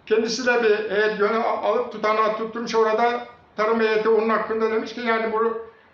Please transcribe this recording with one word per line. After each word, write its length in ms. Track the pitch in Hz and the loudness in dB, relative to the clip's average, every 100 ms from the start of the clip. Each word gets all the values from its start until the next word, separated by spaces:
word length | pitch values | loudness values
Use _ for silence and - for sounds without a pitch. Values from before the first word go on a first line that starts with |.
| - | -2
Kendisi 400 | 220 240 247 247 | 0 0 -2 0
de 160 | 240 | 2
bir 280 | 226 208 - | 2 2 0
heyet 300 | 196 214 185 | 0 0 0
yönü 180 | 208 226 | 0 0
a-, 240 | 226 175 | -2 -2
alıp 300 | 202 226 240 | 0 0 -2
tutanağı 440 | 214 214 220 220 220 | -4 0 2 0 -2
tutturmuş 380 | 226 233 220 | -6 -8 -2
orada. 520 | 226 220 220 240 240 - - - - | 2 2 2 0 -2 -8 -18 -12 -2
Tarım 240 | 220 226 | 0 2
heyeti 280 | 220 220 220 | 2 2 2
onun 200 | 214 226 | 2 2
hakkında 420 | 214 - 226 220 | 0 -2 -2 0
demiş 240 | 226 - | -2 -4
ki, 60 | - | -6
"Yani 320 | 233 226 220 | -2 -2 0
bu, 340 | 220 226 - - - _ | 0 0 -2 -10 -20 _